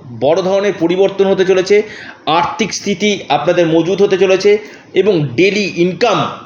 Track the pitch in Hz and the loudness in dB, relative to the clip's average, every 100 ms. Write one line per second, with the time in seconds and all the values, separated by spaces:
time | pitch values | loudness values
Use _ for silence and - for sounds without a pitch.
0 | 135 117 131 170 185 196 202 180 170 185 | -18 -4 0 0 0 0 0 -2 -2 2
1 | 190 - 190 190 185 185 185 208 208 - | 0 2 0 2 2 2 4 2 2 -8
2 | - - - 165 - - 196 - 202 196 | -20 -10 -2 -2 -2 -4 -6 -6 -6 -2
3 | 208 202 - 147 147 170 165 165 165 196 | -2 -2 -2 -2 0 0 2 2 0 0
4 | 196 190 190 185 208 208 - - - - | 2 2 2 2 2 2 -2 -20 -4 0
5 | 190 175 139 117 190 202 190 165 175 175 | 2 0 0 0 0 0 -4 -2 -2 0
6 | 240 180 - - | 0 0 -2 -8